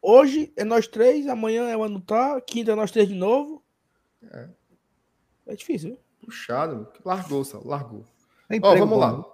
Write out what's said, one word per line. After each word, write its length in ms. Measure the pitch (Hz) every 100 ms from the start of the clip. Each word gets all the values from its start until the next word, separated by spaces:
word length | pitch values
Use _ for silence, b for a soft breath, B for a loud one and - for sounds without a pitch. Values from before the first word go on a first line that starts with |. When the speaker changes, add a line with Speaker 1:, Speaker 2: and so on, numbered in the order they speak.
Speaker 1:
hoje 500 | - 240 277 294 - -
é 80 |
nós 240 | 214 226 220
três, 400 | 220 240 294 277
amanhã 400 | 240 220 226 240
ela 200 | 226 214
não 120 | 202
tá, 400 | 180 220 262 277
quinta 320 | 254 233 220
é 20 |
nós 160 | 214 214
três 160 | 226 208
de 80 |
novo. 480 | 196 190 254 294 311 _ _ _ _ _ _
Speaker 2:
É. 240 | 226 - - _ _ 180 _ _ _ _ _ _ -
Speaker 1:
É 80 |
difícil, 360 | 214 - 254 160
viu? 80 | 262 _ _
Speaker 2:
Puxado, 680 | - - - 120 160 117 107 _
largou, 400 | 185 190 170 139
Sal, 180 | 135 -
largou. 380 | - 143 120 107 110 _ _ _ _
Speaker 3:
Tem 100 | 220
Speaker 2:
Ó, 120 | 294
Speaker 3:
emprego 140 | 233 208
Speaker 2:
vamos 80 |
Speaker 3:
bom, 40 | 214
Speaker 2:
lá. 200 | 143 123
Speaker 3:
né? 60 | 180